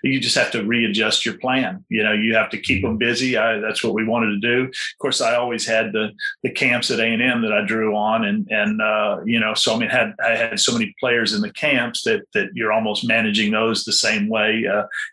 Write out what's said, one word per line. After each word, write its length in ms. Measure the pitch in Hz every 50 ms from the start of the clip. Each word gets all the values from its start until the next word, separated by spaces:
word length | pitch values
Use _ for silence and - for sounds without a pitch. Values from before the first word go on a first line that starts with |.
| -
you 180 | 135 135 135
just 160 | - 127 -
have 140 | 143 120 -
to 120 | - 120 101
readjust 600 | 104 120 120 117 107 101 107 110 107 104 - -
your 140 | 117 104 -
plan. 440 | - 127 127 131 131 95 92 95 - -
You 140 | - 110 107
know, 100 | 107 107
you 220 | 107 107 113 113
have 160 | 113 107 -
to 80 | - 107
keep 260 | - - 135 98 95
'em 140 | 120 110 107
busy. 400 | 117 117 120 113 131 127 127 110
I, 200 | 107 113 113 104
that's 240 | 104 110 104 - -
what 120 | 113 98
we 100 | 107 110
wanted 340 | 110 113 120 113 107 104 101
to 100 | 101 120 120
do. 100 | 127 131
Of 340 | 131 - - - - - -
course, 220 | - 139 123 - 131
I 120 | 113 120
always 300 | 120 120 123 117 113 -
had 260 | - 113 110 113 107 101
the, 160 | 110 107 104 - - - - - - -
the 80 | 123
camps 400 | - - 135 127 120 120 110 -
at 80 | 123 110
A 60 | 113
and 180 | 113 117 113 120
M 180 | 127 123 120 113
that 100 | 110 107
I 120 | 104 107
drew 300 | 98 117 113 110 110 104
on. 300 | 107 104 107 110 113 113
And, 240 | 101 101 107 101 -
and, 320 | 110 107 104 104 107 110 110
uh, 380 | 107 107 107 107 104 101 - 87
you 140 | 107 117 117
know, 160 | 110 110 107
so, 180 | - - 123 110
I 40 | 113
mean, 100 | 117 104
had, 240 | - 131 113 107 104 -
I 140 | - 113 117
had 240 | 113 120 113 113 104
so 140 | - - 120
many 200 | 117 113 98 - -
players 340 | - 127 120 117 113 101 110
in 80 | 104
the 120 | 104 101 -
camps 500 | - - 151 143 127 120 117 117 - -
that, 200 | 117 110 101 - - -
that 140 | 107 98 95 101
you're 200 | 120 113 107 107
almost 340 | 113 110 110 104 98 -
managing 460 | 120 113 113 110 107 104 107 110 104 107
those 320 | 110 113 113 113 107 -
the 80 | - 101
same 360 | - - 110 107 107 101 107
way. 380 | 113 110 107 110 107 113 113
Uh, 200 | 101 98 104 - - - - - -